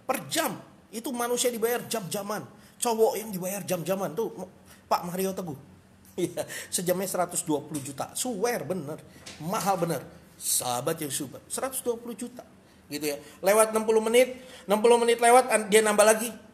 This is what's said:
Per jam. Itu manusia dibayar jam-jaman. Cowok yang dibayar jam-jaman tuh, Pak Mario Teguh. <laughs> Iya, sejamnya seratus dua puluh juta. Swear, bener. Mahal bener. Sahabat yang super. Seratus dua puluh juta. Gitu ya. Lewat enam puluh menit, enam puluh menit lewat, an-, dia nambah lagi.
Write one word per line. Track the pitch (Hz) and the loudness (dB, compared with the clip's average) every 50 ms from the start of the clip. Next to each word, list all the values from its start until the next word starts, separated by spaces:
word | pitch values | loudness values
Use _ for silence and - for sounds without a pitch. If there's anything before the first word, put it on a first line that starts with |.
Per | _ - - 226 147 | _ -6 -6 -6 -6
jam. | 135 - 320 311 240 160 - - - - - - | -4 -2 -2 -2 -2 -4 -8 -14 -20 -20 -20 -20
Itu | _ - 233 233 302 | _ -12 -8 -6 -6
manusia | 240 240 240 240 247 240 - 247 | -4 -4 -2 -2 0 0 0 0
dibayar | 233 220 220 233 240 220 - | 0 0 -2 -2 -2 -2 -4
jam-jaman. | - - 226 185 156 - 208 202 202 214 185 135 - - - - - _ - | -6 -6 -6 -6 -6 -6 -6 -4 -6 -6 -6 -8 -12 -18 -20 -20 -20 _ -4
Cowok | - 240 226 220 220 214 - 196 | -2 -2 2 4 4 4 2 -2
yang | 220 220 | -6 -6
dibayar | 190 175 185 185 196 202 | -6 -6 -6 -6 -6 -6
jam-jaman | 170 - 180 175 151 180 190 196 190 - - | -4 -4 -4 -4 -2 -4 -2 -2 -4 -4 -4
tuh, | 220 226 170 - 175 185 - - - - - - - _ | -4 -4 -4 -6 -10 -14 -14 -16 -20 -20 -20 -20 -20 _
Pak | _ 214 - 170 | _ -2 -2 -2
Mario | 175 170 180 190 190 185 | -4 -4 -4 -4 -4 -4
Teguh. | 196 185 165 131 135 | -6 -8 -8 -10 -12
<laughs> | - - - - _ _ _ _ - - - | -14 -20 -20 -20 _ _ _ _ -20 -12 -4
Iya, | - 175 165 - - 147 - - - - - - | -4 -4 -2 -2 -8 -8 -8 -10 -12 -10 -6 -6
sejamnya | 208 180 175 175 185 196 | -4 0 0 0 0 -2
seratus | - - 180 175 175 175 170 - | -2 -2 -2 -2 -2 -2 -4 -2
dua | 160 151 139 | -2 -2 -2
puluh | 135 - 160 | -2 -6 -10
juta. | 143 131 139 135 131 120 - - | -8 -8 -10 -8 -10 -10 -8 -6
Swear, | - - 254 233 185 214 240 233 180 135 | -6 -6 -6 -4 -2 -2 -2 -2 -4 -4
bener. | 139 190 185 139 143 156 - - - - - - - - | -6 -6 -6 -6 -8 -12 -12 -14 -20 -20 -20 -20 -20 -16
Mahal | - 151 175 208 220 170 196 196 | -12 -8 -6 -6 -2 0 0 0
bener. | 175 170 160 156 123 - - - - - - - | 0 0 -2 -2 -4 -6 -12 -18 -20 -20 -20 -20
Sahabat | - - - - - - 127 120 123 127 160 165 | -8 -4 -2 -2 -2 -2 -2 -4 -2 -2 -2 -4
yang | 160 156 135 127 | -4 -6 -6 -6
super. | - 147 120 - - - | -6 -8 -8 -12 -18 -14
Seratus | - - - - 269 262 - - | -10 -8 -6 -6 -6 -6 -6 -4
dua | 247 233 | -4 -6
puluh | 233 - 233 226 | -6 -8 -12 -12
juta. | - 247 240 - - - - - - _ _ _ _ _ - | -12 -12 -14 -14 -18 -20 -20 -20 -20 _ _ _ _ _ -12
Gitu | 143 143 151 | -10 -6 -4
ya. | 147 143 - - - - - 175 | -4 -4 -6 -10 -18 -14 0 2
Lewat | 190 208 220 220 220 | 4 6 6 4 4
enam | 214 220 214 | 2 0 0
puluh | 226 220 220 | 2 2 2
menit, | 220 226 233 247 254 247 - - - - - - - | 2 6 6 6 6 6 2 -8 -16 -18 -20 -14 -2
enam | - 202 208 | 0 2 4
puluh | 220 233 240 | 6 6 6
menit | 240 233 233 233 233 | 6 6 4 4 4
lewat, | 240 233 240 262 254 254 220 | 6 8 8 8 8 6 2
an-, | 214 214 190 | 0 2 4
dia | 202 220 214 | 4 6 6
nambah | 214 208 208 | 6 6 6
lagi. | 208 220 220 208 240 233 - - - - | 6 6 6 4 0 -6 -10 -14 -18 -20